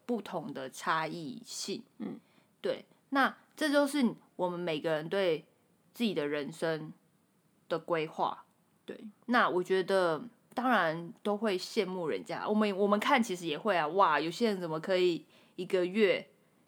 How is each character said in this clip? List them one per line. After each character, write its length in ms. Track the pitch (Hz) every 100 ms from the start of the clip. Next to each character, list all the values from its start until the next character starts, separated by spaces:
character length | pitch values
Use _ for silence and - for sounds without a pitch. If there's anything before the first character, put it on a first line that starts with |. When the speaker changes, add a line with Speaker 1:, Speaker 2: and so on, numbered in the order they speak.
| -
Speaker 1:
不 160 | 240
同 300 | - 180 147
的 180 | 135 135
差 380 | - - 160 160
异 340 | 165 147 - -
性。 380 | - - 202 - -
Speaker 2:
嗯。 200 | 202 - - _ _ _
Speaker 1:
对， 220 | 196 123 - _ _
那 260 | 277 233 - _ -
这 160 | 302
就 140 | 285 277
是 300 | 294 233 160 - -
我 140 | 180
们 100 | 175
每 200 | 175 156
个 100 | 165
人 180 | 156 160
对 380 | 196 185 151 - _ _ _ _
自 100 | -
己 120 | 233 165
的 120 | 147
人 240 | 147 143
生 400 | 160 165 156 156 - _ _ _ _ _ _ -
的 80 | 165
规 300 | 165 165 156
划。 380 | - 165 - - _ _ _ -
Speaker 2:
对。 140 | - 214 - -
Speaker 1:
那 200 | 240 180
我 160 | 175
觉 180 | 180 190
得， 400 | 185 196 175 151 117 - _
当 160 | - 254
然 440 | 220 165 165 170 -
都 140 | 208 208
会 200 | 220 185
羡 280 | - 233 185
慕 220 | 185 160
人 140 | 98
家， 240 | 87 156 90
我 60 |
们， 220 | 214 208 185
我 80 | 202
们 140 | 208
看 220 | 247 269
其 120 | 226 180
实 100 | 165
也 120 | 147
会 200 | 220 180
啊， 100 | 151
哇， 320 | 185 185 147
有 100 | 160
些 180 | 165 233
人 120 | 190
怎 100 | 170
么 100 | 160
可 180 | 160 185
以 280 | 180 156 - - - -
一 100 | 180
个 200 | 190 180
月 420 | 202 196 135 - _ _ _